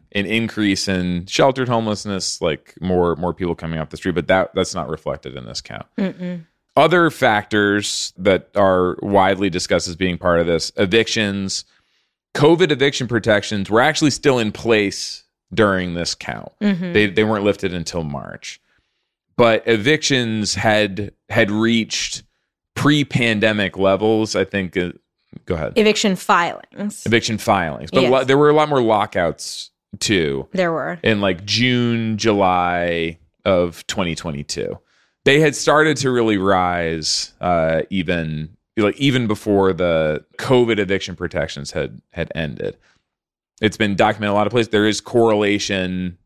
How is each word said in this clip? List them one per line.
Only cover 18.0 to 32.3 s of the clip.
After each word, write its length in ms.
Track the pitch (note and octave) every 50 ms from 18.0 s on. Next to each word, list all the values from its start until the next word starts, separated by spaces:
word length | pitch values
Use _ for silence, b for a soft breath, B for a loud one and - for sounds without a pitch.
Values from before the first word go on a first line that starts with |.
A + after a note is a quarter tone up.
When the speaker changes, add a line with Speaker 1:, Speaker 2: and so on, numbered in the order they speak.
| D#2+
Speaker 1:
March. 560 | D2 C#2+ C2+ G1+ G1+ G1+ - - - - - _ _ _ _ _ _ _ _ _ _ _ _ _ _ _
But 300 | - A#2+ A2+ A2+ G#2+ -
evictions 880 | A2+ A2+ G#2 G2+ C#3 D#3 D3+ - - C#3 B2+ A#2+ A2+ A2 A2 G#2 F2+ -
had, 580 | G2 G2+ A2+ G#2+ G#2+ G#2+ G2+ F#2+ G#2 G2+ - - _ _ -
had 200 | - A#2 A2+ G2
reached 720 | G#2+ G#2+ A2+ A2+ A#2 A2+ A2 - - - - - - - - _ _ _ _ _ _ _ _ _ -
pre-pandemic 1040 | - - C#3+ D3+ D3 C#3+ - - B2 A#2+ A#2 A2 G#2 A2+ A2 G#2+ G#2 G2 F2+ - F#2
levels, 580 | F#2+ F#2+ G2 F#2 G#2+ A2 A2+ A2 A2 A2 -
I 80 | G2+ F#2+
think. 320 | - - G2 F#2 E2+ -
Uh, 160 | F#2+ F2+ F2 - - _ _ _ _ _ _ - - _
go 80 | - F2+
ahead. 180 | D#2+ D2+ G1+ -
Speaker 2:
Eviction 380 | A3+ G#3 G#3+ G#3 - - G3+ F#3
filings. 920 | F3 - - G3+ F3 F3 C#3 - - - - - - G3+ G#3 - - -
Speaker 1:
Eviction 320 | - A#2 A2+ - - A2 G2
filings. 520 | - A#2 G2+ F#2+ E2+ D#2 C#2 A#1 C#2+ -
But 120 | - C3
Speaker 2:
Yes. 80 | C3 B2
Speaker 1:
lo-, 140 | C3 C3+ C3+
there 120 | B2+ C3+
were 140 | C#3+ D3 D3
a 40 | D3
lot 140 | D3+ D3+ D3+
more 140 | C#3+ C3
lockouts, 880 | A#2+ A2 A2 G2+ G#2 - - G2 E2+ E2 D2+ - - - - - - - _ _ _ _ - -
too. 480 | - - G#2 F2+ D#2+ C#2+ C#2 C2+ C2+ -
Speaker 2:
There 200 | - F#3 F3+ E3+
were. 260 | E3 D3 C3 D#3 F3+ E3
Speaker 1:
In, 200 | - A2+ A2 G2+
like, 240 | G2+ F#2+ F#2 E2 G2+
June, 720 | G2+ G#2 A2 B2 B2+ B2 B2 A#2+ A#2 A#2 A#2 A2+ A2+ A2 G2+
July 1000 | G#2 A2+